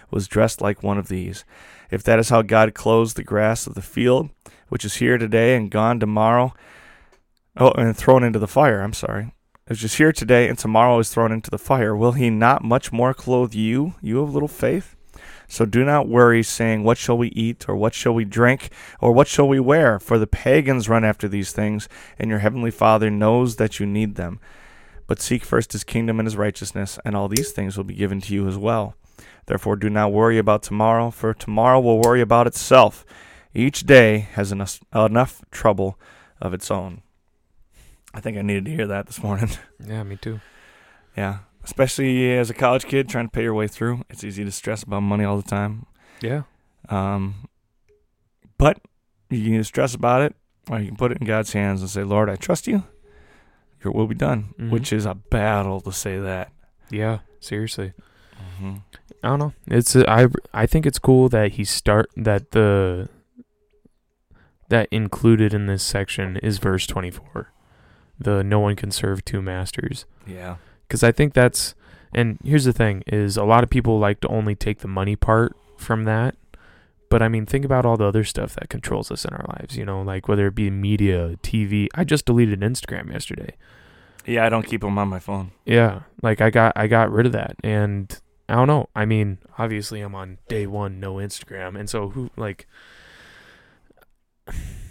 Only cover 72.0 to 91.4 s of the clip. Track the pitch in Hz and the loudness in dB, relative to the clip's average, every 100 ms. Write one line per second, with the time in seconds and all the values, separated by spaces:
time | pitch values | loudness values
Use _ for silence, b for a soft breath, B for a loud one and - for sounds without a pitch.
72 | b - 117 107 - 151 131 117 113 98 | b -2 -2 -4 0 2 4 2 0 -2
73 | - 107 101 104 104 117 123 131 117 110 | -4 -2 -2 0 4 4 4 2 2 2
74 | 104 101 - 110 107 104 - 104 98 95 | 2 0 -2 -2 -2 -2 -4 -6 -6 -4
75 | 98 104 - 110 117 - _ - - 113 | -2 0 2 4 2 -2 _ -12 -4 -2
76 | 110 110 123 - _ b b b b b | 0 0 0 -4 _ b b b b b
77 | _ 117 110 113 107 139 139 131 123 117 | _ 2 2 0 -2 -4 0 0 2 2
78 | 104 101 107 - 107 - - 117 - 104 | 2 0 -2 -4 -8 -10 -12 -10 -6 -6
79 | - - - - - - - - 104 95 | -6 -8 -8 -10 -10 -12 -12 -10 -8 -8
80 | 98 95 - 101 101 101 101 98 101 104 | -6 -6 -2 0 0 0 -2 -2 -2 2
81 | 101 90 85 87 - 113 104 104 101 - | 2 0 -2 -6 -4 -2 0 0 -2 -2
82 | 165 151 - 120 117 101 104 131 - - | 0 0 2 2 2 2 -2 -4 -8 -12
83 | - - - - - - b b b b | -10 -10 -10 -12 -14 -16 b b b b
84 | b b - 117 113 113 110 110 101 101 | b b -6 0 2 2 -2 -4 -2 -2
85 | 101 95 - 98 92 - - 117 113 95 | -2 -4 -8 -8 -10 -10 0 4 4 0
86 | - - 117 107 110 117 113 - 107 113 | -10 -6 -4 0 2 4 2 2 2 2
87 | 110 104 123 113 - - 107 104 104 101 | 2 2 0 0 -6 -8 -4 -2 -2 -4
88 | 98 - _ _ - 113 131 147 - - | -8 -14 _ _ -4 2 4 2 -2 -4
89 | 107 110 104 95 _ - 117 107 101 107 | 0 0 0 -4 _ -8 -6 -6 -8 -10
90 | 101 98 92 92 - 110 101 104 101 95 | -12 -12 -14 -16 -10 -8 -6 -6 -8 -8
91 | 98 95 101 - | -10 -8 -10 -12